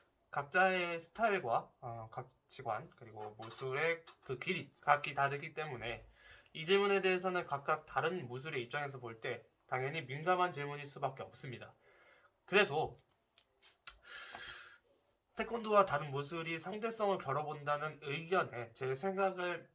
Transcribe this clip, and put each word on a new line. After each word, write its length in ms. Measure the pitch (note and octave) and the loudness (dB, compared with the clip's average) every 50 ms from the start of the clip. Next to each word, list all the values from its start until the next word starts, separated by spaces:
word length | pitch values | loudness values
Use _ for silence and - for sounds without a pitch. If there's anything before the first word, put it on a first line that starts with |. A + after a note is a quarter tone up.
| _ _ _ _ _ _ | _ _ _ _ _ _
각자의 680 | - C#3+ C#3+ - - F#3 F#3 F#3+ F#3 F3+ F3 E3+ E3+ E3 | -4 -4 -4 0 4 6 6 6 6 4 0 0 -2 -4
스타일과, 680 | E3 - - - A3+ A3 G3+ F#3 - A#2 A#2 C#3+ - - _ _ | -6 -8 -4 2 2 4 4 2 2 2 2 2 2 -2 _ _
어, 260 | - B2 A#2 A#2 A2+ A2+ | -10 -10 -8 -8 -10 -10
가치관, 800 | - C3 C3 - _ _ _ - - - B2+ A#2+ G#2+ A2 D#3+ - - | -10 -10 -12 -12 _ _ _ -20 -16 -10 -4 -2 -2 -2 -4 -8 -18
그리고 400 | - A#2+ A2 A2 G#2+ G#2+ G#2 G#2+ A2+ | -20 -20 -16 -12 -10 -10 -10 -10 -10
무술의 680 | A2+ A2+ - - C3 C3 C3 C#3+ D#3 E3 E3 E3 - - - _ _ | -12 -12 -10 -8 -6 -4 0 0 2 2 0 -2 -6 -18 -20 _ _
그 160 | - C3 B2 | -8 -8 -6
길이 320 | - E3 F#3 D#3+ - - _ _ | -2 -4 -4 -4 -4 -8 _ _
각기 340 | - - D3 C#3+ C#3+ D3+ C3+ | 4 6 6 6 4 -2 0
다르기 400 | C#3+ C#3 C#3 C#3 C#3+ - - - | 2 2 2 2 -2 -8 -8 -8
때문에 540 | D#3 D#3 D3+ C3 A2 G#2+ A#2+ A#2 A2 - - _ _ - - - - - - - | -6 -6 -6 -6 -6 -6 -6 -6 -8 -10 -18 _ _ -20 -20 -20 -20 -20 -16 -12
이 100 | D3+ D#3+ | -8 2
질문에 360 | E3 G3 G3 G3+ G3+ G3 G3 | 4 6 6 6 6 4 4
대해서는 440 | F#3 F#3 F#3 F3+ F#3 F#3 F3+ F3+ E3 | 4 4 2 2 2 0 0 0 0
각각 400 | - C#3+ C#3 - - D#3 - - | 0 -2 -2 2 0 0 0 0
다른 440 | - - C3 C#3+ E3 F#3 F3+ C3+ A#2 | -2 -2 0 0 2 0 -2 -4 -6
무술의 340 | B2 C3 C#3 D#3+ D3 C3 A#2 | -8 -8 -6 -4 -4 -4 -4
입장에서 360 | A#2+ C#3+ D3 D3 C#3 C3+ B2+ | -2 -4 -4 -4 -4 -6 -8
볼 180 | A#2+ A#2 A2+ - | -10 -10 -12 -8
때 240 | - C#3 A#2 - - _ _ _ _ - | -6 -6 -6 -6 -8 _ _ _ _ -2
당연히 360 | C3 B2+ B2+ C#3 D#3 E3 C3+ | -2 0 0 0 -2 -4 -6
민감한 500 | A#2+ C3+ D3 D#3+ F3+ F3+ F3+ F3+ F3+ - | -6 -6 -4 2 2 4 4 4 2 0
질문일 320 | C#3+ C#3+ C#3+ C#3+ D3 C#3+ | -2 -6 -6 -6 -8 -10
수밖에 360 | C#3 - D3 C#3+ C3 C3+ - - | -12 -8 -4 -4 -4 -4 -4 -12
없습니다. 500 | - - - - C3+ A#2+ G#2 G#2+ - - _ _ _ - - - - - _ _ - _ _ _ | -12 -12 -14 -12 -12 -10 -10 -12 -16 -18 _ _ _ -20 -20 -20 -20 -20 _ _ -20 _ _ _
그래도 520 | - F3 G#3 G3+ G3 C#3 D#3 C#3 B2 - - _ _ _ _ _ _ _ - _ _ _ _ _ - _ _ - - - - _ - - - - - - - - - - - - - - - _ _ _ _ _ _ _ _ _ _ _ | 2 6 6 6 6 4 0 0 -2 -4 -12 _ _ _ _ _ _ _ -20 _ _ _ _ _ -20 _ _ -14 -14 -14 -14 _ -16 -14 -14 -14 -12 -14 -14 -12 -12 -14 -16 -16 -18 -20 -20 _ _ _ _ _ _ _ _ _ _ _
태권도와 500 | - A3 A3 A3+ A#3 A3 G#3+ G#3 G3+ G3 | -6 -6 -4 -4 -4 0 6 8 8 8
다른 260 | G3 - D3 D3+ D3 | 8 6 0 0 0
무술이 480 | C3+ C#3 C#3+ C#3+ E3+ E3 D#3+ E3 E3 D#3+ | -2 -2 -2 -2 -4 -4 -4 -2 -4 -4
상대성을 580 | - F3+ G#3 G#3+ G#3 A#3 A3+ - G#3+ G3+ F#3+ E3+ | -4 -6 -6 -4 -4 -4 -2 2 2 2 2 2
겨뤄본다는 800 | - C#3+ C3 D3 D3+ D3 D3+ D3 C#3+ D3 D3 D3 D3+ D#3 C#3+ - | 0 0 0 0 0 -2 -6 -6 0 0 0 0 0 -4 -6 -6
의견에 720 | D3+ C#3+ C#3 E3 E3 E3 F#3+ F3+ D3+ A#2 - B2 A#2+ - - | -6 -4 -4 -4 -2 2 2 2 2 2 -2 -8 -8 -8 -8
제 200 | - C3 C3 C3+ | -4 -2 -2 -2
생각을 760 | C3+ - G3 F#3+ F#3+ G3 F#3+ F3+ F3+ F3+ F3+ E3+ E3 - - _ | 0 -2 -2 0 2 2 2 2 0 -2 -2 -2 -4 -8 -14 _